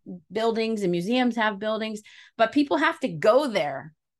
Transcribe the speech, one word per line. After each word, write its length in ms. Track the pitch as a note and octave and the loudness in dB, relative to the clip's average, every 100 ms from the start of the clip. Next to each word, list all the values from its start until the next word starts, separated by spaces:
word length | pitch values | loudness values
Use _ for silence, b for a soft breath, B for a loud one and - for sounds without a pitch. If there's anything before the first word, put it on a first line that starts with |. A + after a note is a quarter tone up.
| - F3+ - | -18 -18 -10
buildings 520 | F#3+ A3+ A3+ A3 A3 | -2 0 0 -2 -2
and 80 | F#3+ | 0
museums 460 | F3 F3+ B3 B3 A3+ | 0 0 0 0 0
have 220 | G#3+ G3 | -2 -2
buildings, 440 | G#3+ A3 A3 G#3+ - B B - | -4 -4 -6 -10 -14 B B 0
but 160 | A3 | 2
people 260 | C#4+ C#4+ D#4+ | 2 2 2
have 200 | D#4+ E4 | 0 0
to 80 | A#3+ | -6
go 380 | D#3+ G#3+ B3 D4 | 0 4 4 4
there 480 | G3+ D3 C3+ D#3 - _ _ | -2 -2 -6 -12 -20 _ _